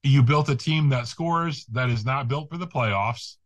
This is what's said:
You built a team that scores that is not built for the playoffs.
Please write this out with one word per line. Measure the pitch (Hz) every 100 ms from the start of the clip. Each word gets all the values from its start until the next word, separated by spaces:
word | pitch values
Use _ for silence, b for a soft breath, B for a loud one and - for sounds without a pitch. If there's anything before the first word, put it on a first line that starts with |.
You | 147 139
built | 120 151 151
a | 135
team | - 156 151
that | 131 120
scores | - 170 165 165 143 -
that | 117 127
is | 117
not | 110 135 127
built | 143 151
for | 170
the | 175
playoffs. | 139 113 98 104 117 - -